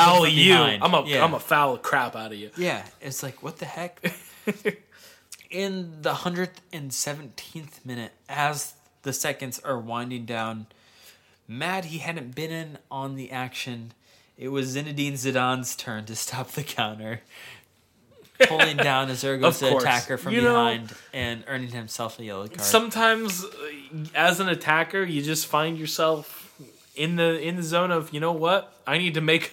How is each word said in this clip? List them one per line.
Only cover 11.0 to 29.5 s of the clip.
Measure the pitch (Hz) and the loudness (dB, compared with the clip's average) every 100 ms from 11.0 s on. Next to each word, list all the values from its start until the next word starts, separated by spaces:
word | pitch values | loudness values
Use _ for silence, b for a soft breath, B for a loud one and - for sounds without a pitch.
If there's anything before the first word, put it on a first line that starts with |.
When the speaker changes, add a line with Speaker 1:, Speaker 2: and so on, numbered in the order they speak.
| b b b b - | b b b b -14
Speaker 2:
mad | 117 165 190 165 | -8 -4 -4 -6
he | 160 | -8
hadn't | 139 165 123 | -8 -10 -10
been | 131 160 | -10 -8
in | 165 156 143 - | -8 -10 -14 -12
on | 135 139 | -8 -8
the | 135 127 | -8 -10
action, | 127 127 - 131 120 113 - b b b b | -8 -8 -8 -10 -10 -12 -18 b b b b
it | 131 | -6
was | 139 131 135 | -4 -2 -4
Zinedine | 151 147 143 | -6 -4 -4
Zidane's | 139 131 127 127 127 123 - | -2 0 0 2 0 -4 -8
turn | - 110 107 | -8 -8 -8
to | 113 | -8
stop | - 123 123 | -6 -8 -8
the | - | -8
counter, | 143 - 107 107 110 117 - B B B B _ | -8 -4 -4 -4 -8 -10 -12 B B B B _
Speaker 1:
<laughs> | _ _ _ - - - 262 | _ _ _ -20 -4 4 6
Speaker 2:
pulling | 160 170 143 | 6 4 4
down | 139 131 135 | 2 2 0
a | |
Zaragoza | 127 135 131 151 - 135 | -2 -2 4 4 4 2
Speaker 1:
Of | |
course. | 131 | 4
Speaker 2:
attacker | 123 123 - 127 | 4 2 0 -4
from | - | 0
Speaker 1:
You | 233 | 2
know, | 240 | 4
Speaker 2:
behind | 240 233 117 110 - - | 4 2 0 -6 -16 -12
and | 135 120 113 110 | -6 -4 -6 -6
earning | 131 127 | -8 -6
himself | 120 110 - 113 - | -10 -10 -8 -8 -8
a | |
yellow | 110 98 104 | -10 -8 -8
card. | - | -4
Speaker 1:
sometimes, | 202 220 233 226 226 220 220 180 | 4 4 4 2 2 2 0 -4
uh, | 190 - 151 147 135 156 151 | -8 -10 -12 -12 -12 -10 -4
as | 151 170 180 | 2 4 4
an | 190 | 0
attacker, | 165 156 156 160 196 | -2 2 2 2 -2
you | 185 147 | -2 -2
just | 147 156 - | -2 -4 0
find | 151 160 160 | 0 0 -4
yourself | 151 - 160 156 - - - - 123 - _ - | -6 0 0 0 -4 -18 -20 -20 -20 -20 _ -4
in | 160 | -2
the, | 170 165 165 | 2 2 2
in | 160 | -2
the | 180 | -4
zone | 160 170 180 | 0 0 2
of, | 170 156 | 0 -2
"You | 147 | -4
know | 165 | -2
what? | 160 165 190 190 - - | 0 2 2 0 -10 -2
I | 156 | 0
need | 180 | 0
to | 160 | 0
make, | 156 165 - | 4 2 2